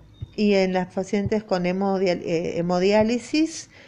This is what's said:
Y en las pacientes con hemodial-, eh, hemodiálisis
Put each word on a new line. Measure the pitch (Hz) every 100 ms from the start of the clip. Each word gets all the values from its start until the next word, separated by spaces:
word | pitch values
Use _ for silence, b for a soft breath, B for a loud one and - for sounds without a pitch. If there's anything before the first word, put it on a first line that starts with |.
| - - - -
Y | 208 196
en | 190
las | 185 180
pacientes | - 190 208 202 214
con | 214 185 180
hemodial-, | 185 196 190 190 175
eh, | - 165 175 -
hemodiálisis | 175 180 190 208 220 240 226 302 320 - - B